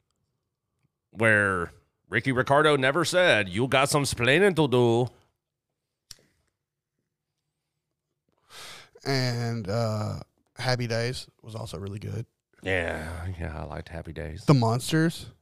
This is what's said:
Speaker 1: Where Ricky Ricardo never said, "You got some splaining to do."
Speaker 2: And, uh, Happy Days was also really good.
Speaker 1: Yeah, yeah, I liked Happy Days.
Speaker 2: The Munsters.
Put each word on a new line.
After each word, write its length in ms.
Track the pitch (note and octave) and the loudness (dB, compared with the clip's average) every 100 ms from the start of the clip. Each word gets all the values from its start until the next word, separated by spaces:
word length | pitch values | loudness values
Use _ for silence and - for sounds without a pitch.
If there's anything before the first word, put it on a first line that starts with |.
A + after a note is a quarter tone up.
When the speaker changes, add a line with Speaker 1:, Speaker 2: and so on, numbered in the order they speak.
| _ _ _ _ _ _ _ _ _ _ _ | _ _ _ _ _ _ _ _ _ _ _
Speaker 1:
Where 640 | G2 A2+ G#2 G2+ F#2 E2+ - _ _ - | 0 4 4 4 0 -4 -10 _ _ -6
Ricky 220 | G#2+ C3+ | -4 0
Ricardo 440 | B2+ B2+ C#3 D3+ D3 | 0 4 4 6 4
never 280 | C3 D#3 | 2 2
said, 440 | D#3 F3+ F3+ A2 G2 | 2 4 4 4 2
"You 180 | F#2 C3 | -2 0
got 220 | C3+ C#3+ | 2 2
some 160 | D3+ | 2
splaining 500 | C3+ - A#2+ D3+ G3+ D#3+ | 0 0 2 4 4 4
to 120 | C#3+ | 2
do." 400 | B2 A#2+ A#2 B2 _ _ _ _ _ _ _ _ _ _ - _ _ _ _ _ _ _ _ _ _ _ _ _ _ _ _ _ _ _ _ _ _ _ - - - - _ | 4 4 4 0 _ _ _ _ _ _ _ _ _ _ -20 _ _ _ _ _ _ _ _ _ _ _ _ _ _ _ _ _ _ _ _ _ _ _ -20 -20 -20 -20 _
Speaker 2:
And, 640 | - C3+ B2+ A#2+ A#2 A#2 F#2 | -4 -2 -2 -2 -4 -6 -4
uh, 520 | A2+ A2+ G#2+ G#2+ G2 - _ _ - | -4 -2 -4 -6 -8 -12 _ _ -8
Happy 280 | B2+ B2 A#2+ | -4 -4 -2
Days 400 | A2+ A#2+ C3 - _ | -4 -4 -8 -14 _
was 120 | - | -16
also 240 | A2 A2+ D#2+ | -12 -12 -10
really 200 | G2 G2+ | -10 -10
good. 280 | G2 G#2 - _ _ _ | -8 -10 -10 _ _ _
Speaker 1:
Yeah, 640 | F#2+ F#2+ E2 D#2+ D#2+ E2 F2+ F2 | -4 -2 -2 -6 -8 -10 -8 -8
yeah, 200 | E2+ D#2 | -8 -8
I 60 | |
liked 240 | D2 D#2 - | -10 -12 -12
Happy 240 | E2 E2 | -12 -12
Days. 320 | D#2 D#2 D#2 | -12 -12 -4
Speaker 2:
The 100 | - | 4
Munsters. 720 | C#3 A2+ B2 - D#3+ E3 - - - | 4 4 -2 -2 0 0 -4 -16 -20